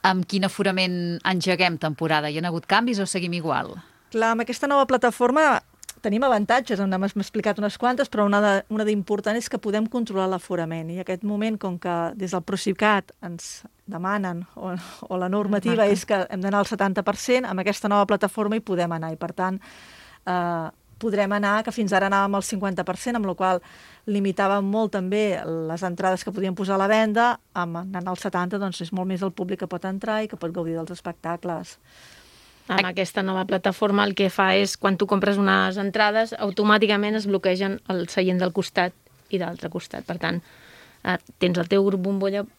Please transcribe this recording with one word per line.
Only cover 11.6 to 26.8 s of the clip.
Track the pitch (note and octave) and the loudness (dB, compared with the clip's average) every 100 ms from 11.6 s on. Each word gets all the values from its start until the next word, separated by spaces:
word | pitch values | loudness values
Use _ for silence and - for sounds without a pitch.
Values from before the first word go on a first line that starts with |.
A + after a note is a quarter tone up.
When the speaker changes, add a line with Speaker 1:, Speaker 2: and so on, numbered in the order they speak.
Speaker 2:
com | G3 F3 | -4 -4
que | F3+ E3+ E3+ G#3+ | -4 -2 -2 -4
des | F#3 | -4
del | F#3 | -4
Procicat | E3+ G3 - F#3 G#3+ G3+ - - | -2 -4 -2 2 4 4 0 -14
ens | F#3 E3+ - - - _ - | -12 -10 -14 -16 -20 _ -12
demanen, | E3+ F#3 G#3 F#3+ E3+ F3+ - | -6 -2 -2 -2 -6 -10 -12
o, | F#3 | -8
o | F3 - - - F#3 | -8 -10 -18 -6 -4
la | F3+ | 0
normativa | G#3 G3+ G3+ G#3+ A3+ | 0 0 0 2 4
Speaker 3:
Marca. | G#3 | 4
Speaker 2:
és | G3 - | 2 0
que | G3+ F#3 | -2 0
hem | F#3+ | -4
d'anar | G3 G3+ | 0 0
al | G3+ | 0
setanta | G3+ G3 F#3+ G3+ | 0 0 0 -2
per | G3+ | -2
cent, | - B3+ B3 | 2 2 2
amb | F#3+ | -2
aquesta | F#3+ G3 G#3 | -2 -2 2
nova | G3+ G3 | 2 4
plataforma | G3+ G3+ - G#3 A3 | 2 0 0 -2 -2
hi | G#3+ | -2
podem | F3+ E3+ E3 | -2 0 -2
anar, | D#3+ | -6
i | D#3+ | -6
per | E3+ - | -8 -4
tant, | F#3 F#3+ - - - - - - - | -4 -4 -10 -20 -20 -20 -20 -12 -4
eh, | F3+ F3 E3+ D#3+ _ _ - | -2 0 -2 -6 _ _ -6
podrem | A3+ G3+ G3 G#3 | -2 0 2 2
anar, | G3+ G#3 A3+ | 2 0 0
que | A#3 | -2
fins | G3+ | 2
ara | F#3+ G3 | 2 4
anàvem | G3 G3 G3 | 2 2 0
al | F#3+ | -2
cinquanta | G3+ G3 F#3 F#3 | -4 -2 -2 -4
per | F#3 | -4
cent, | C4 A#3 | -4 -2
amb | G3 | -2
la | F3 | 0
qual | F#3 F3+ - - - - - | 0 0 -2 -20 -20 -14 -4
limitàvem | G3+ G3 F3+ G3 G3+ G3 | 0 0 2 2 2 2
molt | G#3+ A3 G3+ | 0 0 -2
també | F#3 G#3 G#3+ F3+ - | -2 0 0 -2 -4
les | E3 D#3+ E3 F#3 | -4 -4 -4 -4
entrades | F3 F#3+ F#3 - | 0 0 0 -4
que | |
podíem | F#3 F#3+ F3+ | -4 -4 -2
posar | F#3+ | 0
a | G3 | 2